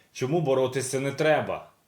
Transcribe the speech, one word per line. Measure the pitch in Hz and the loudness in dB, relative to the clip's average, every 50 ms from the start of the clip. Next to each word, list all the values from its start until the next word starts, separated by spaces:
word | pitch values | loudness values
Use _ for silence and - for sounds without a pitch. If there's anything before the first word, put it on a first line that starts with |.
| _ _ - | _ _ -10
чому | - 127 127 147 175 | -6 -4 0 0 0
боротися | 160 135 135 131 131 127 127 135 123 - - 131 | 2 2 2 2 2 0 0 -2 -4 -2 -2 -2
не | 135 139 135 | -2 -2 -2
треба. | - 160 156 151 135 117 95 92 80 - - _ _ _ | 0 2 2 4 2 2 -2 -6 -8 -10 -14 _ _ _